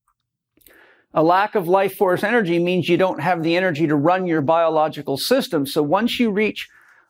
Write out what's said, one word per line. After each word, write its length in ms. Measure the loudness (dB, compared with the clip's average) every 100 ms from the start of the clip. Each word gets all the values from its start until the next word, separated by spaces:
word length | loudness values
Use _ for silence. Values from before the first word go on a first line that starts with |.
| _ _ _ _ _ _ _ -20 _ _ _
A 80 | 0
lack 320 | 2 4 2
of 140 | -2 0
life 300 | 2 2 0
force 260 | 0 0
energy 360 | 0 0 0 0
means 280 | 0 0 0
you 80 | 0
don't 240 | 0 -2
have 240 | -2 -2
the 140 | 0 0
energy 300 | 0 0 0
to 80 | 2
run 280 | 2 0 0
your 160 | -2
biological 760 | 0 2 2 0 -2 -4 -8 -6
system. 480 | 0 0 0 -2 -2
So 180 | -2
once 340 | 0 0 0 -2
you 140 | -2
reach 380 | 0 -2 -4 -12 _ _ _ _